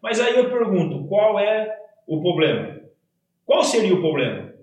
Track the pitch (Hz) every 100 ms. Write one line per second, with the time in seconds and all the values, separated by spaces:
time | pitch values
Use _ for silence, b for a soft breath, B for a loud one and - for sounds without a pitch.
0 | 220 226 240 247 - 247 214 185 156 147
1 | 143 202 214 202 208 214 214 - - _
2 | - 156 175 160 147 110 - - - _
3 | _ _ _ _ - 285 - 240 196 180
4 | 160 143 117 98 - -